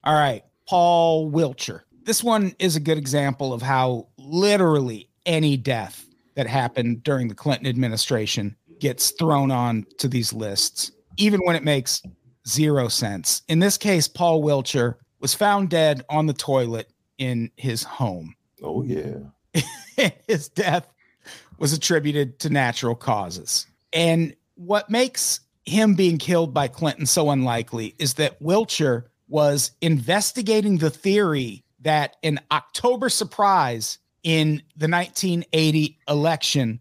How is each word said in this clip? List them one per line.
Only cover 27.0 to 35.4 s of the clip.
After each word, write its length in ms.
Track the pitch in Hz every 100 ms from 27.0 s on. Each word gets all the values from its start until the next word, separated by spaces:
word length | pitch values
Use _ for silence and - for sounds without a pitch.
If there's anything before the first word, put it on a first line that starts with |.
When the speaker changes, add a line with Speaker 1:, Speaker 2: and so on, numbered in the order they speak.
| 147
Speaker 1:
so 240 | - 147
unlikely 680 | 139 127 117 117 117 113 -
is 160 | 147 -
that 260 | 147 -
Wiltshire 680 | 147 202 226 - 151 120 120 _ _
was 420 | 151 147 143 - _
investigating 1000 | 165 151 117 190 208 - 208 220 214 180
the 100 | 156
theory 760 | - 196 202 190 147 120 101 _ _
that 340 | 151 151 143 _
an 160 | 160 147 _
October 560 | 151 - - 247 247 254
surprise 880 | - 214 - 202 185 135 117 113 - _ _
in 380 | 165 160 156 151 _ -
the 120 | 160
nineteen 560 | 175 180 - 190 170